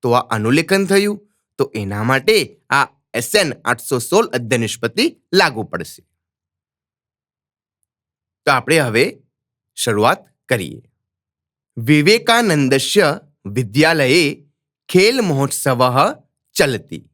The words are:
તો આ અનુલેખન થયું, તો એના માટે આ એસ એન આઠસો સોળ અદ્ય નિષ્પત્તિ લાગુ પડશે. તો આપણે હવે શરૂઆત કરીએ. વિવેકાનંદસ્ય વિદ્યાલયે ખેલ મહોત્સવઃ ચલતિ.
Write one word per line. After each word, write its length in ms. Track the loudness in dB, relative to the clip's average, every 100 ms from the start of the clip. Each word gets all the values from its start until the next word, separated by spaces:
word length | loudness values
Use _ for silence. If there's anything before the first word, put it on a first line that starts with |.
તો 80 | 0
આ 240 | -2 -2
અનુલેખન 520 | -4 0 -2 0 -2 0
થયું, 340 | 0 0 -6 _ _ _ _
તો 140 | -6
એના 280 | -6 -8 -4
માટે 540 | 0 0 2 0 0 _ _
આ 160 | -2 -2 _ _
એસ 200 | -8 -2
એન 180 | 0 0 -4
આઠસો 340 | -4 -4 -4 -6
સોળ 280 | 0 0 0
અદ્ય 300 | -4 -4 -2
નિષ્પત્તિ 600 | -2 -4 -6 -2 -2 -4 _
લાગુ 300 | 0 0 -2
પડશે. 400 | -10 -10 -12 -16 _ _ _ _ _ _ _ _ _ _ _ _ _ _ _ _ _ _ _ _ _ _ _ _
તો 80 | -2
આપણે 260 | -2 2 0
હવે 440 | 2 0 0 -2 _ _ _ _ _
શરૂઆત 520 | -8 -4 0 0 0 _ _ _
કરીએ. 340 | -4 -4 -14 _ _ _ _ _ _ _ _ _ -10
વિવેકાનંદસ્ય 1400 | 2 2 4 2 2 2 2 2 2 0 2 2 2 -2 _ _ -8
વિદ્યાલયે 1000 | -6 -4 2 2 2 2 2 2 -4 _ _ _ _ _
ખેલ 320 | 2 4 2
મહોત્સવઃ 920 | -2 0 -2 -2 -4 0 2 2 0 -2 _ _ _
ચલતિ. 500 | -2 -2 -2 -8 -16 _